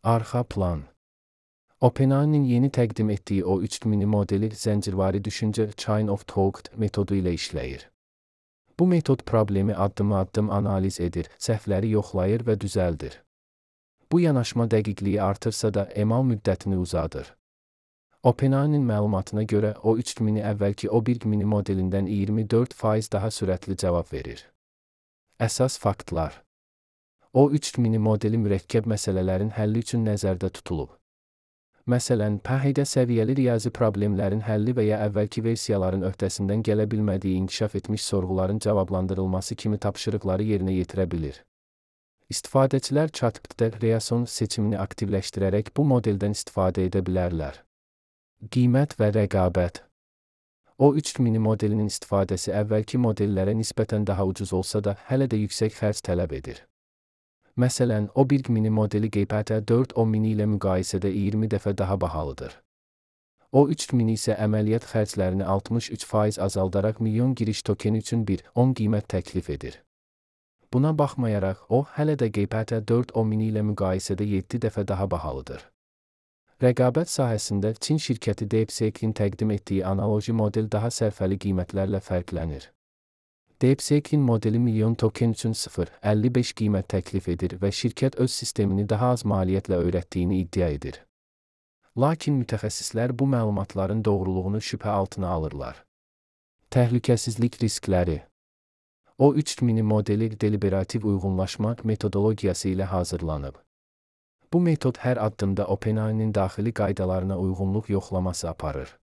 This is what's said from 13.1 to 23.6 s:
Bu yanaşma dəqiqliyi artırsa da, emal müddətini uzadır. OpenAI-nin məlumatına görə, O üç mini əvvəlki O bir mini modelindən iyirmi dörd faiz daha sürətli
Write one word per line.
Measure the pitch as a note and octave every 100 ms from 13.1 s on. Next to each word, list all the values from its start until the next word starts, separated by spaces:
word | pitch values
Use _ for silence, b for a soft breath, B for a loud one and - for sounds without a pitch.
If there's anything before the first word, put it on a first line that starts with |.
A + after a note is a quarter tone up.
| - _ _ _ _ _ _ _ _ _
Bu | E3
yanaşma | E3+ C3+ A#2 A#2 A#2
dəqiqliyi | A2 G#2 G2 G2+ G#2
artırsa | G2 G2+ A#2+ - A2
da, | G2+ G2
emal | G#2 G#2+ A#2 C3
müddətini | A2 - F#2+ - F#2
uzadır. | F2+ F2 D#2 C#2+ A#1+ _ _ _ _ _ _ _ _ _
OpenAI-nin | B2+ A#2+ C3+ C3+ D3 D3
məlumatına | B2 G#2 G#2 G2 - G#2+ G#2+
görə, | G#2+ G#2+ G#2
O | A2 A2+
üç | A#2+ -
mini | A2 G#2+
əvvəlki | G#2 G#2 G2+ G2+ G#2
O | A#2 A2+
bir | A#2
mini | G#2+ G#2 G2+
modelindən | G#2 G2 F#2+ F#2 G2 F#2+
iyirmi | G#2 G2 G#2+ G#2+
dörd | A#2 A#2+
faiz | - A2 A2 A2
daha | G2+ A2+
sürətli | - F#2+ F2+